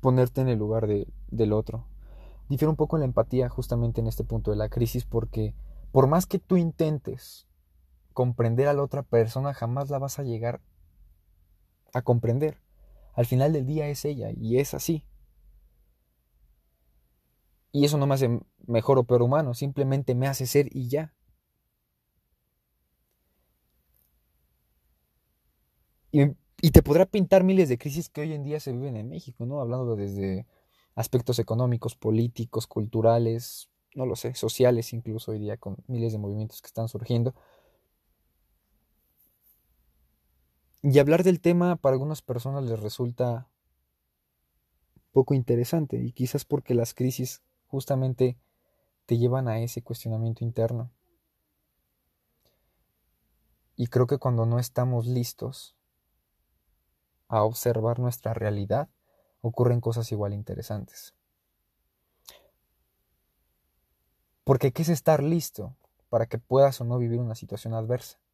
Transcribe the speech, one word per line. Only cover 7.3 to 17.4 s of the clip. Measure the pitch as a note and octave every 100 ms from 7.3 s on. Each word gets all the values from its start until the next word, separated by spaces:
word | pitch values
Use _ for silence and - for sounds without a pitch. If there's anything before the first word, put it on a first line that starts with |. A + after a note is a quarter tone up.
| - _ _ _ _ _ _ _
comprender | - B2 A#2+ A#2 A#2 C#3
a |
la | C#3+
otra | C#3 C#3
persona, | B2 A#2 A2+ C3 C#3
jamás | C3+ A#2 B2+ C#3
la | C#3+
vas | C3+ -
a |
llegar | C#3 A2+ A#2 B2 _ _ _ _ - _ _ _ _ _ _ _ _
a | B2+
comprender. | B2 A#2+ A#2 A#2+ D3+ - _ _ - - -
Al | - A#2+
final | B2 C#3
del | D#3 C3
día | D3+ D3
es | C#3+ D3+
ella, | C#3+ G#2+
y | - A2 A#2+
es | C#3
así. | - - D#3+ - - _ _ - - _ _ _ _ _ _ _ _ _ _ _ _ _ _ _ _ _ _